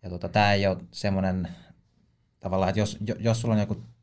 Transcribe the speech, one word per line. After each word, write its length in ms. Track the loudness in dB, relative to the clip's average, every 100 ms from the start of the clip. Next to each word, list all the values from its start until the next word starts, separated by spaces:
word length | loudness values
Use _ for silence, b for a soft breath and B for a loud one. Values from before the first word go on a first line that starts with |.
Ja 60 | -10
tota, 200 | -8 0
tää 240 | 4 4
ei 140 | 4 2
oo 140 | 0 -6
semmonen 560 | -6 -2 0 0 -2 -4 B B -20 _ _ _ _ _ _
tavallaan, 300 | -4 0 0
että 100 | 2
jos, 180 | -2 -2 -6
jo-, 80 | -2
jos 220 | 0 0
sulla 120 | 2
on 60 | 0
joku 240 | 0 -4 -8 -20